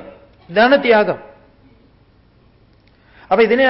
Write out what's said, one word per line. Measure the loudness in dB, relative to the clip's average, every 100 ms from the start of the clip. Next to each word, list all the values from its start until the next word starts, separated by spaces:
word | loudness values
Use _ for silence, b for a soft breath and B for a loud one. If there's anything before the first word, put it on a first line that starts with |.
| -6 -20 _ _ -8
ഇതാണ് | -2 0 0 0
ത്യാഗം. | 0 0 -8 -14 -20 _ _ _ _ _ _ _ _ _ _ _ _ _ _ _ _ b b b
അപ്പൊ | -2
ഇതിനെ | 0 0